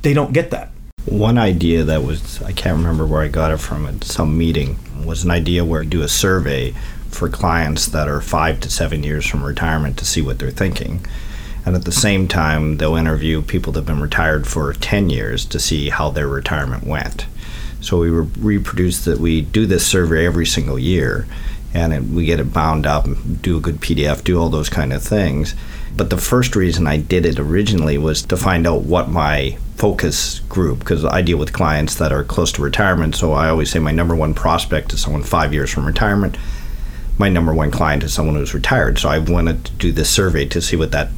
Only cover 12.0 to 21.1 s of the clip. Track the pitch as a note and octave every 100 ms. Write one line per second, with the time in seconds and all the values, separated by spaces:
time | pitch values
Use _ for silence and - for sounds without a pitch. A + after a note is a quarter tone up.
12 | G#2+ G2 F2+ F2 D#2 D#2 D2+ D2+ D#2 E2
13 | D#2+ D#2 D#2 D#2 D2+ F2+ - D#2 C#2+ D2+
14 | D2 - D#2+ D#2 C#2+ - C#2+ C#2 - G2+
15 | G2 C2 G#1+ B1 - D2 - D#2 C#2+ -
16 | D2+ C#2+ C#2+ C#2 B1+ D#2 C2+ A#1+ B1 D2
17 | C#2 - - - - - - - - F2+
18 | E2+ E2 D2+ - G#2+ G2+ - - F2+ F2
19 | - D#2+ E2 D#2+ D2 G#2+ G#2+ F#2 - G2
20 | E2+ D#2+ E2+ E2 D#2+ - C#2 C2 C2+ F2+
21 | C2